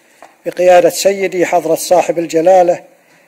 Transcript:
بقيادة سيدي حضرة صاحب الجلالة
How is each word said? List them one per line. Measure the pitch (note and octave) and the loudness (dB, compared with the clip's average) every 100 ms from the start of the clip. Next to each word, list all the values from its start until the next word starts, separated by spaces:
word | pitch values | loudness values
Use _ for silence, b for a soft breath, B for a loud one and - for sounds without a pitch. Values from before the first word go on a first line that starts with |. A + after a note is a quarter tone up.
| b b b b E3+ | b b b b -10
بقيادة | E3 F3+ F3+ E3 | 0 4 4 2
سيدي | - F#3+ G3 F#3 F3+ E3 | 0 -2 -2 -4 -4 -2
حضرة | F3 D#3 D#3+ | -2 -2 -4
صاحب | - F3 - E3 | 0 0 0 -4
الجلالة | E3 D#3+ E3+ F#3+ F3 D#3 - b b b | -4 -2 2 4 2 -2 -8 b b b